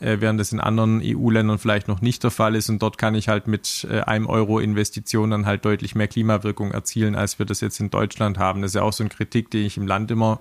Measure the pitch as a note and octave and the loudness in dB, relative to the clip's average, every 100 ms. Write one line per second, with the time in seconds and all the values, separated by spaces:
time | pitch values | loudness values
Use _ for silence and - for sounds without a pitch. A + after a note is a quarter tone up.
0 | A2+ G#2 A2 G#2+ G2+ A2 - A2 A2 A2 | -2 2 2 0 0 0 2 2 4 2
1 | - - A#2 A2 G#2+ G#2+ A2+ G#2 - F#2 | 0 0 2 4 4 2 2 0 0 0
2 | A#2+ - A#2+ - A2 A2 A2+ G#2+ A2 - | 0 0 -2 2 2 2 0 0 -2 0
3 | A2 A2 A2 G#2 A2 G#2 - - - A2 | 0 0 0 0 0 -2 -2 -6 -4 -2
4 | - A2 A2 A2 G#2 A2 G#2+ G#2 G#2 G#2+ | 0 0 0 0 2 2 2 0 -2 -4
5 | - A2 A2 G#2 G2+ G2+ G#2+ G#2 G#2 A2 | -2 0 2 0 0 0 0 0 -2 -2
6 | G#2 A#2 A2 G#2 G#2+ G#2 G2+ G#2+ - A2+ | 0 0 2 2 0 -2 -4 -4 -4 0
7 | G#2+ G2+ G2+ - G#2 G2+ A2 - G2+ G#2 | 0 0 -2 -2 -4 -2 -4 -4 -2 0
8 | G#2+ - G#2 F#2 F#2 G2 G2 G2 G#2 - | -2 0 -2 0 0 0 -2 0 0 0
9 | G#2+ - G#2+ A#2+ - A2 G2+ - G2 G2 | -4 -4 -2 -2 0 -2 -2 -2 -2 -2
10 | G#2+ A2+ A2 A2 | 0 2 2 0